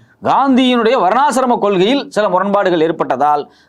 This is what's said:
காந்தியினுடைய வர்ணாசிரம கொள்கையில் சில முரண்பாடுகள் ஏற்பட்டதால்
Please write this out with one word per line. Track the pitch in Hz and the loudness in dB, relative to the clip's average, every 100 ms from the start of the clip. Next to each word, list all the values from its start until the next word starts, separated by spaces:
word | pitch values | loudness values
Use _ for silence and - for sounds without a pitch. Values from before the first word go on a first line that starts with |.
| _ _ | _ _
காந்தியினுடைய | 107 190 269 254 254 240 220 254 | -2 0 2 2 2 2 0 0
வர்ணாசிரம | 180 233 294 240 254 226 | 2 2 0 0 0 0
கொள்கையில் | 202 190 196 277 - | 0 0 0 0 -4
சில | 202 208 | -4 0
முரண்பாடுகள் | 180 196 202 190 175 | 0 0 0 0 0
ஏற்பட்டதால் | 160 160 143 131 143 147 - _ | 0 -2 -4 -2 0 -2 -4 _